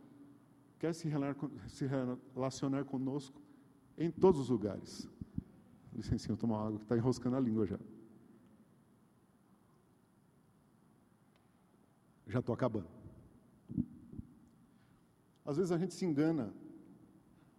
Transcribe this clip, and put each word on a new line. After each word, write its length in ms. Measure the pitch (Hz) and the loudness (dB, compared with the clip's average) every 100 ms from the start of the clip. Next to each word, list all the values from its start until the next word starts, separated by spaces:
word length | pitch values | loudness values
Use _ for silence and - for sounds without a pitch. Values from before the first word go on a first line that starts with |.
| - - - - - - - - | -20 -20 -20 -20 -20 -20 -20 -4
quer 160 | 156 165 | -4 -2
se 140 | 160 | -2
rela-, 260 | 147 139 139 143 - - | 0 0 -2 -6 -8 -12
se 180 | - 135 | -4 -2
relacionar 1000 | 135 123 127 - 127 131 - 139 135 139 | 0 0 -4 -8 -4 -2 0 0 0 -2
conosco 560 | 131 131 143 - - - - - - - - | -2 -2 -4 -6 -16 -20 -20 -20 -20 -12 -2
em 120 | 165 | -2
todos 300 | - 185 151 | 6 8 8
os 100 | 120 | 4
lugares. 580 | 113 101 95 - - - - - - - - - - - | 2 0 -4 -10 -14 -14 -14 -10 -8 -8 -12 -20 -20 -14
Licencinha, 400 | 117 101 117 113 | -6 -2 -2 0
eu 40 | 104 | 0
tomo 160 | 117 | 0
uma 120 | 107 110 | 0 0
água 140 | 104 | -4
que 60 | - | 0
tá 100 | 117 | 2
enroscando 400 | 127 123 123 131 | 4 2 2 2
a 40 | |
língua 280 | 123 110 98 | 2 4 2
já. 100 | 98 - - - - - - - - - - _ - - _ _ _ _ - - - _ - _ _ _ _ _ _ _ _ - - _ _ _ - _ _ - - - _ - - - | 0 -8 -18 -20 -20 -20 -20 -20 -20 -20 -20 _ -20 -20 _ _ _ _ -20 -20 -20 _ -20 _ _ _ _ _ _ _ _ -20 -20 _ _ _ -20 _ _ -20 -20 -20 _ -20 -20 -2
Já 160 | 127 | 0
tô 120 | 120 | 2
acabando. 340 | 110 127 110 87 - - - - - - - - - - - - - - - - - - - - - _ _ _ _ - | 2 2 2 -6 -12 -18 -20 -20 -20 -20 -20 -6 -2 -2 -4 -16 -16 -16 -18 -20 -20 -20 -20 -20 -20 _ _ _ _ -2
Às 120 | 143 | 0
vezes 140 | 180 | 2
a 60 | 165 | 2
gente 160 | 180 | 0
se 120 | - 185 | 0 0
engana, 480 | 143 156 160 107 - - - - - - - - - - | 4 4 4 0 -6 -16 -18 -20 -20 -20 -20 -20 -20 -20